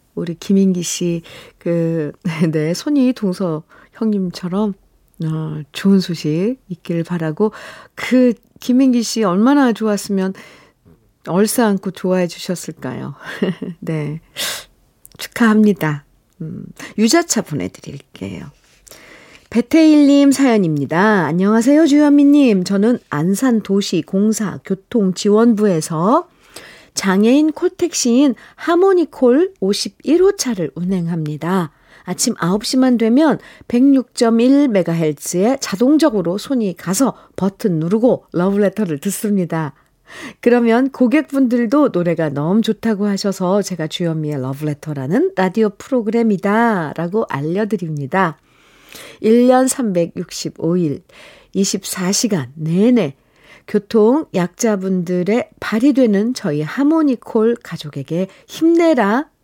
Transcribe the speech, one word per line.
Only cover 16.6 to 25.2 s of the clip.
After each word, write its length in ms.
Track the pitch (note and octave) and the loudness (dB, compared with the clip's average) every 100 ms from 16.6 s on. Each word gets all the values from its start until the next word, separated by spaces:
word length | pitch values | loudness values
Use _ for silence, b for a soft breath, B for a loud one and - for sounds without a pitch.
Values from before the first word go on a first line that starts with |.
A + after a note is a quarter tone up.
| - - B - | -16 -20 B -2
유자차 460 | A3 E4+ E4+ A3+ | 2 2 0 -4
보내드릴게요. 1040 | E3+ D3 F2+ - - C#3+ - - - F2+ C#3 - B B B B B B B B _ | -4 -6 -8 -10 -18 -18 -20 -14 -12 -12 -16 -20 B B B B B B B B _
배태일님 800 | A3+ A#3+ E4 D#4 D4+ C#4 C#4+ C#4+ | -4 2 4 6 6 6 6 4
사연입니다. 960 | C4 C4+ A3 F3 D3+ C3+ D#3+ G#3+ G#3 D3 | 4 2 2 2 0 -2 2 2 2 0
"안녕하세요, 600 | E3+ G3 A3+ A#3 D4 D#4+ | 0 2 2 4 4 4
주현미님. 720 | D4 D4 C#4+ C#4+ D4 C4 G3 | 4 4 6 6 6 4 2
저는 380 | F3+ G3 A3 A#3+ - | 0 0 0 0 -4
안산도시공사교통지원부에서 3250 | D3 E3+ G3 C4 A3+ G3 G3 G3 E3+ - F#3+ G#3+ G#3+ G3 C#3 - F#3+ _ A#3+ F#3+ F3+ | -2 -2 0 0 0 0 -2 0 -4 -2 0 0 0 -4 -8 -8 -8 _ -2 0 0